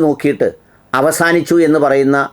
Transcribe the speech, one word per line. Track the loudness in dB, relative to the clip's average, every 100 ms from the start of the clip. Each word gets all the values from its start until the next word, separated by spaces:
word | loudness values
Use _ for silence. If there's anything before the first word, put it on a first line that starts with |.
നോക്കിയിട്ട് | -2 0 -2 -2 -4 -4 _ _ _
അവസാനിച്ചു | -2 0 0 0 0 0 0 2
എന്ന് | 2
പറയുന്ന | 2 2 2 0 -2